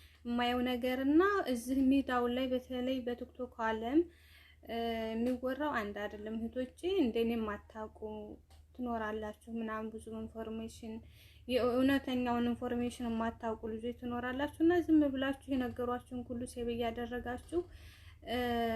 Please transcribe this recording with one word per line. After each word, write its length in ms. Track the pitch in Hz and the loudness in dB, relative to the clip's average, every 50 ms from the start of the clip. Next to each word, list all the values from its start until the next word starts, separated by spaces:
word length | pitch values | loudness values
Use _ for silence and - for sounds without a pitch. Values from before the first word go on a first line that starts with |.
| - - - - - | -20 -20 -20 -12 -6
የማየው 360 | 240 240 240 240 240 247 247 247 | -2 0 2 2 2 2 2 2
ነገርና 580 | 254 254 240 240 254 254 254 269 277 294 320 381 403 403 392 - - | 0 0 0 0 0 0 2 2 6 6 8 8 6 4 2 2 0
እዚህ 300 | 254 233 240 254 262 269 269 | 0 -2 0 0 2 4 6
ሚዲያው 420 | 262 277 277 254 - 254 247 240 240 | 6 6 6 4 4 2 2 2 2
ላይ 200 | 240 254 262 254 | 2 0 0 0
በተለይ 500 | 254 247 247 - 254 247 247 254 262 262 | 0 -2 -2 -4 -4 -2 -2 0 -2 -2
በቲክቶክ 540 | 233 240 240 247 254 247 - - 254 247 - - 226 | -2 -4 -4 -4 -8 -12 -8 -10 -10 -10 -4 -2 0
ዓለም፣ 380 | 220 220 220 226 233 277 320 349 339 - - - - - - - - - - - | 0 0 0 -2 4 4 4 4 4 -4 -14 -20 -20 -20 -20 -20 -20 -20 -20 -10
እ፣ 140 | - 226 233 233 233 226 226 220 220 | -6 -4 -2 -2 -2 -2 -2 -2 -2
የሚወራው 640 | 226 226 233 254 254 247 254 254 262 262 302 294 277 | -2 0 0 0 0 0 -2 -4 -2 -2 -2 -2 0
አንድ 220 | 233 208 208 202 208 | -2 -4 -4 -4 -4
አይደለም። 380 | 208 208 214 208 208 214 220 | -6 -6 -6 -8 -8 -6 -6
እህቶቼ 440 | 226 226 226 - 254 254 254 - - - 359 392 392 | -4 -6 -4 -4 -4 -6 -6 -6 -6 -4 0 2 2
እንደኔ 320 | 285 226 214 - 233 226 240 | 2 2 2 2 0 2 0
የማታውቁ 680 | 226 220 214 208 208 - - - 220 214 220 - - 214 214 214 214 208 214 220 - - _ - - - - - | 0 -2 -2 -4 -6 -10 -14 -12 -10 -10 -10 -10 -12 -12 -10 -10 -10 -12 -12 -14 -18 -20 _ -20 -20 -20 -20 -10
ትኖራላችሁ 800 | - 247 240 233 226 220 214 220 220 214 214 214 - - 233 226 | -6 -4 -4 -2 -2 -2 -4 -4 -4 -6 -8 -8 -10 -12 -8 -6
ምናምን 360 | 226 226 220 220 220 220 220 | -6 -4 -4 -4 -6 -6 -8
ብዙ 180 | 220 220 - 220 220 | -10 -12 -12 -10 -10
ኢንፎርሜሽን፣ 800 | 220 220 220 226 226 226 220 220 226 226 226 - - 240 220 220 226 - - - - - - - - - - | -8 -10 -8 -8 -8 -8 -8 -8 -8 -8 -10 -12 -12 -12 -12 -12 -12 -14 -16 -20 -20 -20 -20 -20 -16 -4 0
የእውነተኛውን 960 | 254 240 226 247 240 254 262 269 277 269 269 269 254 247 247 240 240 240 240 | 2 2 4 4 4 4 4 4 4 2 2 0 -2 0 0 2 2 2 2
ኢንፎርሜሽን 600 | 240 233 240 247 247 240 240 240 240 233 - 247 | 0 0 -2 -2 -2 -2 0 -2 -2 -4 -4 -4
የማታውቁ 560 | 233 226 220 226 233 233 - - 226 220 226 - 220 | -2 -2 0 -2 -2 -4 -4 -4 -4 -4 -4 -4 -6
ልጆች 260 | 220 220 220 247 240 | -6 -4 -4 -6 -6
ትኖራላችሁ 640 | - 247 240 240 240 240 254 254 262 285 294 - - | -6 -6 -4 -4 -2 -2 -2 -2 -2 -2 -4 0 4
እና 140 | 320 330 359 349 | 6 6 6 6
ዝም 220 | 311 330 320 302 294 | 6 6 6 8 8
ብላችሁ 420 | 277 262 262 269 269 277 - - 262 | 6 4 2 0 0 0 -2 -4 -2
የነገሯችሁን 720 | 277 254 254 240 233 - 247 240 247 247 - - 254 247 240 | 0 0 0 -2 -2 -2 -2 -2 -2 -4 -4 -8 -8 -8 -6
ሁሉ 200 | 247 247 240 254 | -6 -6 -6 -6
ሴብ 220 | 247 - 247 240 240 | -6 -6 -4 -4 -2
እያደረጋችሁ፣ 920 | 233 233 240 226 226 233 240 226 247 247 233 240 254 247 - - 320 349 349 - - - - - - - - - - - - | -2 0 -2 -2 -2 -4 -4 -4 -4 -6 -4 -6 -6 -6 -8 -4 -2 -2 -2 -4 -10 -18 -18 -20 -20 -20 -20 -20 -20 -16 -8
እ፣ 100 | - 233 247 247 240 240 233 233 226 226 | -4 -2 0 0 0 2 2 2 0 0